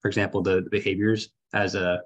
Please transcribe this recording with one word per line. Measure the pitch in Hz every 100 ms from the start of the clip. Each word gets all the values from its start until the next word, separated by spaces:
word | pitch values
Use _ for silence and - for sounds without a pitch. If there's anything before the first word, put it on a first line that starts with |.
for | -
example, | 110 98 101
the, | 92 95
the | 90
behaviors | 104 98 98 107 110 - _ _
as | 107 98
a | 98 90 90